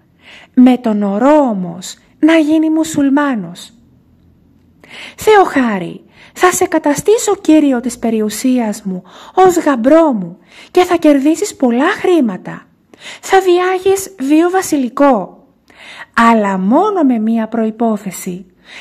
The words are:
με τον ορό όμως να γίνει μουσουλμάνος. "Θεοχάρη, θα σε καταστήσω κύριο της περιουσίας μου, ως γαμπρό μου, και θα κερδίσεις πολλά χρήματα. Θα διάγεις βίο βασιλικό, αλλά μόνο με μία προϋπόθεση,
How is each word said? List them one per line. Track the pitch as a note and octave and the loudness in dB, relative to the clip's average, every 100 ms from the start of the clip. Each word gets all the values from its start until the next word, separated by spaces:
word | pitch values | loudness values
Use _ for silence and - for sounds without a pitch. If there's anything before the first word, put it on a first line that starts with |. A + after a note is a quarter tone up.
| _ _ _ - - | _ _ _ -20 -4
με | - B3+ A#3+ | 4 4 4
τον | A3+ G#3+ | 0 -2
ορό | G3+ G3+ C4+ D4+ | -2 0 2 4
όμως | C4 G3 F3 F3 - - _ _ | 2 -2 -8 -12 -16 -20 _ _
να | D#4 E4 | 2 2
γίνει | D4+ D#4+ D#4+ | 2 0 0
μουσουλμάνος. | D#4 D#4+ D4+ C#4 C#4 C#4+ A#3 E3+ F3 - _ _ _ _ _ _ _ _ _ _ _ - - - - | -2 -2 -2 0 0 0 -4 -8 -14 -20 _ _ _ _ _ _ _ _ _ _ _ -20 -20 -20 -6
"Θεοχάρη, | G#4+ G#4 F4+ C#4 A#3+ G3 E3+ F3 _ _ - | 2 2 2 0 -2 -4 -6 -12 _ _ -20
θα | - F4+ | -2 0
σε | - | 0
καταστήσω | F4+ D#4+ D4+ C#4+ - A#4 G#4 G4 | -2 -2 -2 -2 0 0 0 -2
κύριο | - D#4 C#4+ B3 | 2 2 2 0
της | A#3+ - | -4 -6
περιουσίας | A#3 A3 G#3+ - B3+ B3+ G#3+ G#3 | -4 -2 -4 -4 -2 -2 -2 -6
μου, | F#3+ F#3 - - - | -8 -10 -12 -20 -6
ως | - F#4 F4 | 2 2 2
γαμπρό | D4+ C4 A#3+ D#4+ D#4+ | 0 0 4 4 4
μου, | A3 E3+ F3+ _ - - | 0 -6 -14 _ -20 -4
και | F4+ | 0
θα | F4+ E4+ | 0 2
κερδίσεις | D#4 C#4+ C#4+ E4 G#4 - | 2 2 2 -2 -4 -4
πολλά | B3 A#3+ D#4+ | -2 0 -2
χρήματα. | G#4 F#4 E4+ A#3 F#3 - E3+ - _ _ _ - - | -2 0 0 0 -4 -12 -18 -20 _ _ _ -20 -18
Θα | - F#4+ | 0 0
διάγεις | F#4+ F4 F4+ F#4 F#4+ G4 - - | 2 2 0 -2 0 -2 -4 -8
βίο | C4 D#4 F4 | 0 2 2
βασιλικό, | F#4+ F#4 D4 B3 - C#4+ A3 F3+ - _ _ _ _ - - - - | 0 -2 -2 -2 2 2 2 -2 -14 _ _ _ _ -20 -20 -8 0
αλλά | A#3 A3+ G3+ F#3+ | 2 2 0 -2
μόνο | F#3+ C#4 G#4 F#4+ | 0 0 0 0
με | C#4 A#3 | 0 0
μία | A3 A3+ A3 | -2 -2 -4
προϋπόθεση, | A3+ A3 A3 A#3 G#3 F#3+ - F#3 F3+ - _ _ - | -4 -4 -2 -2 -4 -8 -12 -12 -12 -14 _ _ -20